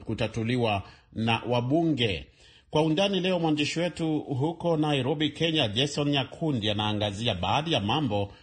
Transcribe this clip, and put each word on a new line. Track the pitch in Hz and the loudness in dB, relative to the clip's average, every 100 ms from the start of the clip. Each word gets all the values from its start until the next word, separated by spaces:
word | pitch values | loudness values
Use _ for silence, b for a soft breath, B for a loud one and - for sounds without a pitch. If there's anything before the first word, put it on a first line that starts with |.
| - | -6
kutatuliwa | 110 110 113 110 123 117 98 - B B | -4 -4 -2 -2 0 0 0 -4 B B
na | - 113 113 107 | -4 0 0 0
wabunge. | 123 123 156 165 131 117 80 - B B B B | 0 2 2 2 2 0 -2 -8 B B B B
Kwa | 151 | 2
undani | 156 156 202 190 | 2 2 0 0
leo, | 185 180 | 0 0
mwandishi | 160 147 147 160 | 2 2 0 -2
wetu | 175 165 160 151 | -4 -2 -2 -2
huko | - 127 151 - 175 160 | -2 -2 -2 -2 0 2
Nairobi, | 151 143 127 156 151 | 2 2 0 0 -2
Kenya, | - 165 160 117 | 0 0 2 2
Jason | 101 143 - 143 | 2 0 0 0
Nyakundi | 143 127 - 160 127 104 | 0 -2 -4 -2 0 0
anaangazia | 104 107 104 104 95 117 90 | 0 0 0 -2 -2 -2 -2
baadhi | 92 123 165 | 0 0 2
ya | 143 | 0
mambo | 101 139 135 101 98 B | 2 0 0 0 -4 B